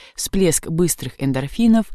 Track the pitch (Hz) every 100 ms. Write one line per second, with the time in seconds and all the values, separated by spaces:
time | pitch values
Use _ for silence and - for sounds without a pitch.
0 | - - - 202 185 - - 165 175 -
1 | 131 - 139 131 139 - 226 226 214